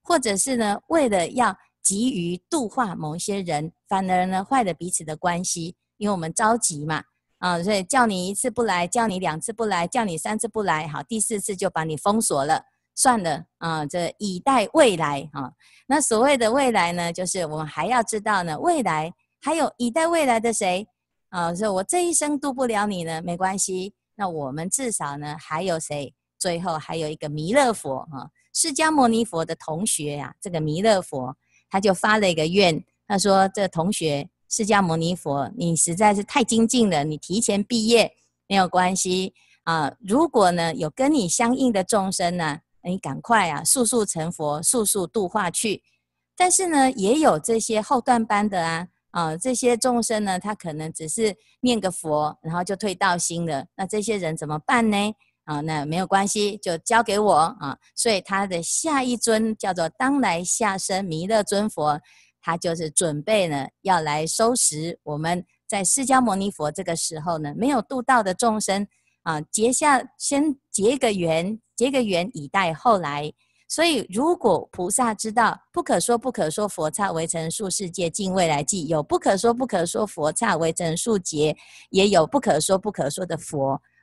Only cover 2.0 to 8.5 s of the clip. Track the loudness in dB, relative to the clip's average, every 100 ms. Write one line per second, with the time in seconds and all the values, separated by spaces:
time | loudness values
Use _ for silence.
2 | 0 0 -4 -6 -4 -4 -2 -2 -4 -4
3 | -6 -6 -4 -4 -2 -4 -4 -10 _ -2
4 | 2 2 2 -2 0 0 0 -2 -4 -6
5 | -6 -4 -2 -2 -4 -4 -6 -12 _ -6
6 | -4 -2 -4 0 2 2 0 -4 -4 -4
7 | -6 _ _ _ -2 0 0 0 2 2
8 | 2 2 -4 -4 -2